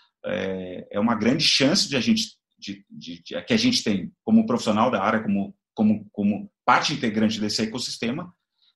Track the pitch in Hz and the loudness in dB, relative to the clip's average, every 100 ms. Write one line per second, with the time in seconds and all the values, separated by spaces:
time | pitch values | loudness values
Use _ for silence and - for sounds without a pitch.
0 | _ _ - 98 95 95 90 90 - 101 | _ _ -6 -4 -4 -6 -8 -12 -8 -2
1 | 113 110 113 160 - - 139 - - 135 | 0 2 2 2 2 2 2 2 0 0
2 | 113 110 - - _ _ - 98 - - | 2 2 0 -10 _ _ -14 -14 -16 -18
3 | - 85 - - - 220 247 - - 98 | -16 -16 -12 -10 0 2 2 2 0 -2
4 | - - - 113 110 120 113 104 123 104 | -4 -8 4 4 4 0 0 2 2 2
5 | 101 110 110 101 98 - _ - 107 101 | 0 0 0 -2 -4 -10 _ 0 2 2
6 | - - 101 101 - _ - 131 - 139 | -4 -2 -2 -2 -6 _ 2 2 2 -2
7 | 120 110 110 101 107 - 110 120 - - | -2 0 0 0 -4 -2 -4 -4 -8 -6
8 | 117 147 180 - _ _ _ | -6 -6 -10 -16 _ _ _